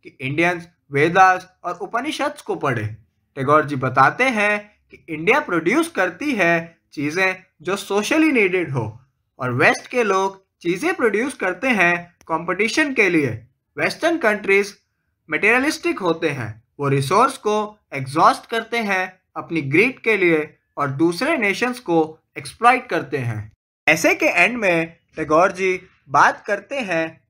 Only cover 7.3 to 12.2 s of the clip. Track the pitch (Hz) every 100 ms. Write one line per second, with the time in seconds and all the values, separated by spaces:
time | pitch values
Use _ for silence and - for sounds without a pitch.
7.3 | 185 - _ 165 196 - 202 208 320 311
8.3 | 254 196 180 156 131 107 - _ _ _
9.3 | _ 127 123 185 254 - 247 214 190 190
10.3 | 190 _ _ 175 170 330 349 240 202 269
11.3 | - 185 180 262 214 175 175 175 _